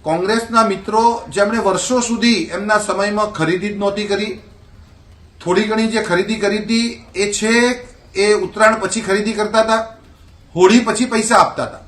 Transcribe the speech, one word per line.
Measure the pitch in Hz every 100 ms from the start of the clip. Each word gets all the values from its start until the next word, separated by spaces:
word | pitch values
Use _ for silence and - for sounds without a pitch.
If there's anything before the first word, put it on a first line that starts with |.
કોંગ્રેસના | 151 170 190 226 226 226 214
મિત્રો, | 185 - 220 233 - -
જેમણે | 156 208 226
વર્ષો | 190 - - 254
સુધી | 233 233 240 214
એમના | 160 175 208 208
સમયમાં | 208 190 202 208 208
ખરીદી | 208 160 180 208
જ | 202
નહોતી | 202 202 202
કરી, | 196 214 - - - - - - - - - - -
થોડી | 170 190
ઘણી | 214 220 226
જે | 220
ખરીદી | - 175 196 220
કરી | 202 208
હતી, | 208 226 233 233 - 180
એ | 202
છે | 208 214 233 247 247 - - - 190
એ | 208
ઉત્તરાયણ | 208 185 202 220 220
પછી | 190 226
ખરીદી | 185 196 208
કરતા | 208 208 214
હતા, | 220 220 - - - - - - - 165
હોળી | 190 233
પછી | 233 220 254
પૈસા | 226 220 214
આપતા | 165 -
હતા. | 123 -